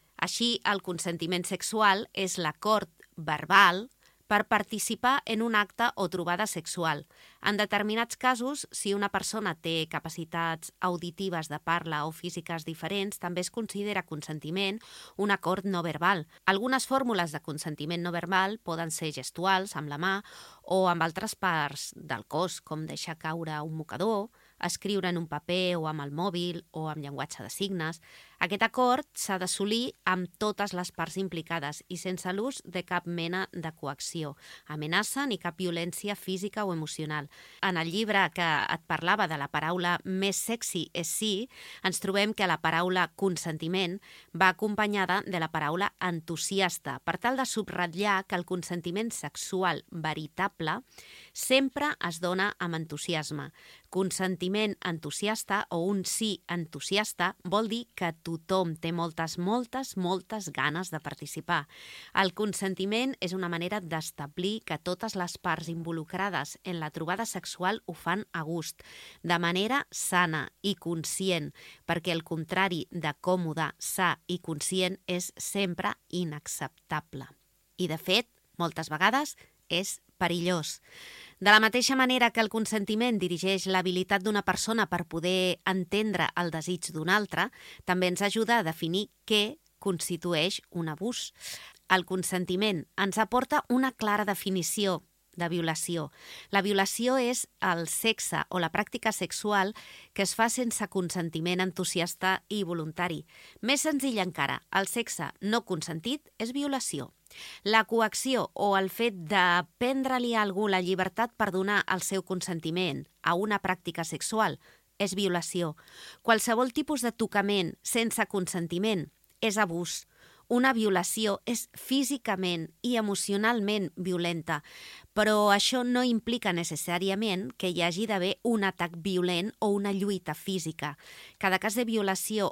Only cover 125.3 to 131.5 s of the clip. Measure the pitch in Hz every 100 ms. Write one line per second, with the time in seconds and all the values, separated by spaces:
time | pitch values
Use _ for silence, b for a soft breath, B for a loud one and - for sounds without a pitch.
125.3 | 214 208 202 - 254 247 247 247 226 -
126.3 | 233 202 175 170 151 - 175 190 196 220
127.3 | 185 214 - 185 170 170 170 220 196 185
128.3 | - 240 226 190 - 170 170 190 180 180
129.3 | 170 214 - 214 202 202 196 202 185 -
130.3 | 151 - 185 160 - 147 151 B B B
131.3 | B 190